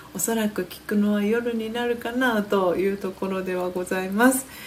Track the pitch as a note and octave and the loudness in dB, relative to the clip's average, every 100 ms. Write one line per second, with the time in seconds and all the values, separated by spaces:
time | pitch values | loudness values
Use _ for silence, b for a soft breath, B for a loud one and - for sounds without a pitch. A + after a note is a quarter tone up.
0 | B G3 - A3+ G#3+ G#3 F3+ - - G#3 | B -6 -2 0 0 -2 -6 -10 -2 2
1 | G#3 G#3 G3+ A#3 A#3+ A3+ A3 A#3 A#3+ A#3 | 2 2 2 0 0 -4 -4 -2 -2 -2
2 | A#3 B3 C4 G#3+ G3+ G3+ F3+ E3+ G3 G3 | -2 0 2 2 2 2 4 2 0 0
3 | F#3+ - F#3+ F#3+ F#3 F3+ F3+ F3+ F3+ F#3+ | -4 -4 -4 -2 -2 -2 -2 -4 -4 -4
4 | F#3+ G3+ B3+ C4 - B | -2 4 4 4 -4 B